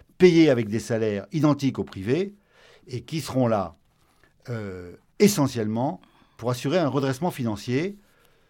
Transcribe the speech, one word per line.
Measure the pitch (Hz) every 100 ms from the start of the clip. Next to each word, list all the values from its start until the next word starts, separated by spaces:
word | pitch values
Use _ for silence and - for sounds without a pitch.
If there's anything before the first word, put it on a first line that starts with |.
| _ -
payés | 185 170 160
avec | 123 107
des | 110
salaires | - 117 110 101 -
identiques | 160 147 139 135 117
au |
privé, | 190 - 95 147 202 - _ _ - - -
et | 123
qui | - 160
seront | - 131 120
là, | 107 87 - _ _ _ _ _ _ -
euh, | 117 101 92 90 - _ -
essentiellement | 202 202 135 120 107 110 131 175 _ _ _ -
pour | 117
assurer | 123 139 175
un | 151
redressement | 131 135 131 180
financier, | - 117 104 - 127 180 202 _ _ _ _